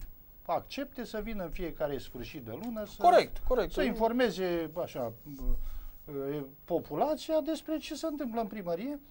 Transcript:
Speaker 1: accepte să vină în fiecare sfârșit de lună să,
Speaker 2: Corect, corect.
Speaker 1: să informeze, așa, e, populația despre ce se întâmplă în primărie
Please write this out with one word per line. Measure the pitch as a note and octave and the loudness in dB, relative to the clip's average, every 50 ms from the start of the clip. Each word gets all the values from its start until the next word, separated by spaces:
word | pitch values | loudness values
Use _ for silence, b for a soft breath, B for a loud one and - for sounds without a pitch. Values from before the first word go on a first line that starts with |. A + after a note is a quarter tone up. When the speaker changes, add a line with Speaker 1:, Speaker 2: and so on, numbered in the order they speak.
| - - - - - - - - - | -14 -14 -14 -16 -18 -20 -20 -12 -4
Speaker 1:
accepte | - E3+ D3 - - - - C#4+ C#4 - - A#3 | -2 -2 -2 -2 -4 -6 -6 -6 -6 -6 -8 -8
să | - - G#3+ G#3 | -6 -6 -6 -4
vină | A3 G#3+ G#3 F#3 | -4 -4 -4 -4
în | E3+ | -4
fiecare | E3+ - F3+ E3 D3 - D#3 D3 C#3+ C3 | -4 -4 -4 -4 -4 -2 -2 -2 -2 -4
sfârșit | B2 - - B2+ A#2+ A#2 - D#3 B2 | -6 -8 -10 -10 -10 -10 -10 -10 -10
de | A2 A2 C#3 G#3 | -8 -8 -8 -6
lună | B3 A3+ A3 G#3 | -6 -6 -6 -8
să, | G3+ - - | -8 -2 4
Speaker 2:
Corect, | G3+ F4 F#4 D#4 E3+ A#2+ - - | 8 10 10 10 8 6 2 0
corect. | - - B3+ A#3+ F#3+ D#3+ - | 2 4 4 4 4 2 2
Speaker 1:
să | - | 2
informeze, | D4 B3 G#3+ A3 A3 A3+ A#3 B3 C4 A3+ E3+ F3 F#3+ F3+ F3 E3+ E3 D3+ D#3 F3 | 2 2 2 4 4 4 4 4 4 2 2 2 0 2 2 0 0 -2 -4 -4
așa, | D#3+ - - D3+ B2 A#2 A2+ A2+ - D3+ C#3+ C3+ C3 A#2 A#2 - b b b b b b b b - - | -6 -4 -4 -4 -4 -4 -4 -8 -12 -14 -10 -2 4 4 4 4 b b b b b b b b -12 -10
e, | D3 C#3 C3+ C#3 D3 D3+ C#3 C3+ - - - | -6 -4 -4 -2 -2 -4 -4 -8 -12 -12 -4
populația | - F3 D#3+ - - D3+ D3+ A3 D4 D#4 C4+ - - D#4+ D#4 | 0 0 0 0 0 -2 0 2 2 0 0 -2 0 0 0
despre | C#4+ D#4 D#4+ - - - D#4 D4+ | 2 0 -2 -4 -4 -4 -4 -4
ce | - - D#4 | -4 -6 -8
se | C#4 - | -6 -4
întâmplă | D#4+ D4+ D4 D4+ A#3+ A3 A#3 | -4 -4 -4 -4 -4 -2 -2
în | A3+ F#3+ | -4 -4
primărie | G#3+ G#3+ F#3 F3 E3+ E3+ G#3+ C#4 D4 C#4+ - - | -4 -6 -4 -4 -4 -2 -2 -4 -6 -8 -10 -16